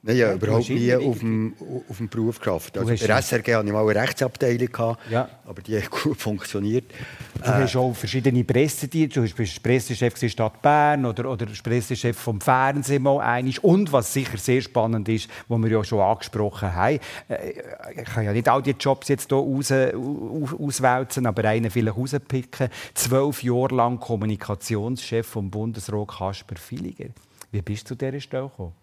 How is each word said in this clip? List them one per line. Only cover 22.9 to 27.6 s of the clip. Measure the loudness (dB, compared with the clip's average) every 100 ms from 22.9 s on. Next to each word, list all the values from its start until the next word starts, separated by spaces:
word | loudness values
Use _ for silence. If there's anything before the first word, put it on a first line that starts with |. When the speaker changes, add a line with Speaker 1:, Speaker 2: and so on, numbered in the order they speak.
Speaker 2:
Zwölf | -4 2 4 2 0
Jahre | 0 2 2
lang | 4 2 0
Kommunikationschef | -2 -2 -2 -4 -4 -6 -2 -2 -2 -6 -2 -2 -2
vom | -6 -6
Bundesrat | -4 -4 -6 -4 -4 -4
Kasper | -6 -6 -6 -12 -16
Filiger. | -12 -10 -10 -10 -16 -16 _ _ -8
Wie | -6